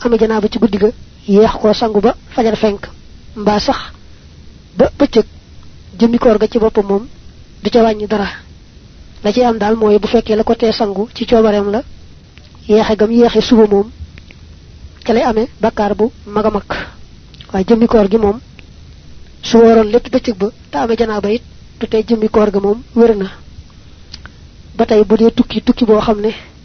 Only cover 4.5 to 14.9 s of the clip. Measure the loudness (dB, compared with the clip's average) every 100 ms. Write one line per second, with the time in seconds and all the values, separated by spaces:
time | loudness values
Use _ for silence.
4.5 | -20 -12 -2 -2 0 0 0 -2 -8 -20
5.5 | -20 -20 -20 -16 -2 0 2 2 2 0
6.5 | 0 0 0 -2 -2 -4 -20 -20 -20 -20
7.5 | -10 -2 2 2 0 -4 -4 -4 -10 -20
8.5 | -20 -20 -20 -20 -20 -20 -6 -2 0 0
9.5 | 0 -2 0 2 2 2 -2 0 -2 0
10.5 | 0 0 -2 -4 -4 -8 -6 0 2 2
11.5 | 0 -2 -4 -8 -18 -20 -20 -20 -20 -20
12.5 | -14 0 2 2 0 2 4 2 2 2
13.5 | 4 4 2 -2 -10 -20 -20 -20 -20 -20
14.5 | -20 -20 -20 -20